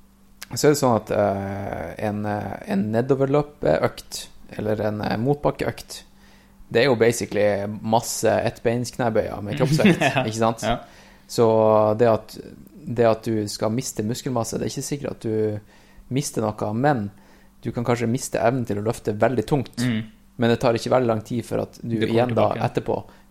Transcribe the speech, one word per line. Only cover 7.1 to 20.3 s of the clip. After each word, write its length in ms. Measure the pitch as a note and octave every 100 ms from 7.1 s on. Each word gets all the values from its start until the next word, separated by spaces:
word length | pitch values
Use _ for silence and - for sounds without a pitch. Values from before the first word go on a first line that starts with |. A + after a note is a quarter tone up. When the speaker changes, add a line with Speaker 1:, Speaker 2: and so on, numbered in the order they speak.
| A#2 G#2 G2+ G#2 G2 G2+ G#2+
Speaker 1:
masse 440 | A2 A2+ - - A2
ettbeinsknebøyer 1120 | G2+ F2+ - A#2 A#2+ A#2+ - A#2+ A2 - -
med 160 | G2+ -
kroppsvekt, 420 | C3 D3+ G#3+ -
Speaker 2:
<laughs> 160 | D3 C#3
Ja. 80 | A2+
Speaker 1:
ikke 120 | A2
sant? 220 | A2+ A2+
Speaker 2:
Ja. 160 | A2 B2 - - - - -
Speaker 1:
Så 720 | - A2+ A2 A2 G#2+ G#2+ A2
det 100 | A#2+
at, 300 | G#2+ - - - - - - C#3
det 200 | A#2+ A#2
at 180 | A2
du 240 | A#2+ A2 G#2
skal 240 | - A2
miste 320 | A#2 - -
muskelmasse, 560 | G#2+ B2 C#3 B2 A2+ A#2
det 80 | -
er 60 |
ikke 120 | - C3
sikkert 260 | C#3+ C#3
at 80 | -
du 380 | A2+ A2 G#2+ G#2 - - _ - -
mister 300 | B2+ C#3+ -
noe, 320 | G#2+ G#2 G#2+
men 360 | A2 C#3+ C3 G2+ - - - - _
du 100 | A#2+
kan 120 | A#2+
kanskje 240 | A#2+ A#2+ A2+
miste 300 | B2+ - -
evnen 260 | A#2 C3 A2+
til 100 | G2+
å 60 | G#2+
løfte 320 | - - G#2+
veldig 280 | A#2 A#2+ -
tungt. 280 | D3 - -
Speaker 2:
Mm. 260 | B2 A2 A2 - _